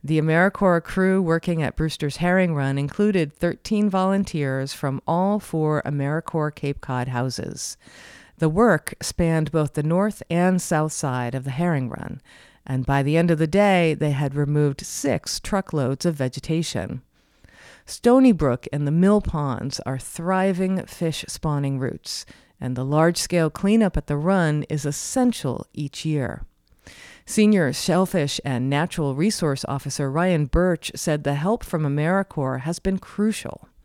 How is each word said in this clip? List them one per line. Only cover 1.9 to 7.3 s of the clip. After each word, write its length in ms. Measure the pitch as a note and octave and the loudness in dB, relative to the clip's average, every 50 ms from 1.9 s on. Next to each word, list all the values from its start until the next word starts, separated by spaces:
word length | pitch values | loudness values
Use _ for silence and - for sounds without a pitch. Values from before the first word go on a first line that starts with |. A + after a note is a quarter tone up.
| - - - C#3+ C#3 - | -2 -4 -4 -6 -4 0
Herring 380 | E3+ F3+ F3+ F#3+ F#3 F3 D#3+ | 0 2 4 4 2 2 2
Run 240 | C#3+ C#3 C#3 C#3 C#3 | 0 0 0 0 -2
included 520 | C#3 C#3+ - - G#3 G#3+ G3+ F#3 D#3+ D3 | -2 -4 0 0 0 2 4 2 0 0
thirteen 560 | - - - F3 - - _ - A3 G#3 G#3 G#3 | -2 -2 -2 -2 -2 -4 _ -4 0 0 0 2
volunteers 840 | F#3+ F#3+ F#3 F#3+ G3 G3 G3 - - D#3+ C#3+ C3+ C3 C3+ C3+ C#3 - | 2 2 2 2 2 0 0 -2 -2 -2 -2 -2 -2 -2 -4 -6 -6
from 260 | - - C#3+ C3 C3+ _ - | -4 -4 -4 -4 -4 _ -2
all 320 | E3 E3+ F#3 G3 G#3 G#3+ | 0 0 2 0 0 -2
four 440 | - - - E3 D#3 D3+ D3+ D3 - | -4 -4 -4 -2 0 2 0 0 0
AmeriCorps 720 | - C#3+ C#3+ C#3 C#3 D3+ D#3+ E3 - - E3 D3+ D3+ D3 | -2 -2 -2 -2 -2 -2 -4 -4 -4 -4 -2 -2 -2 -4
Cape 260 | - - C#3+ C#3+ - | -4 -6 -6 -6 -6
Cod 280 | - - C3 B2+ B2+ C3 | -6 -6 -4 -4 -4 -2
houses. 680 | B2 A#2+ B2 C3 | -2 -2 -2 -2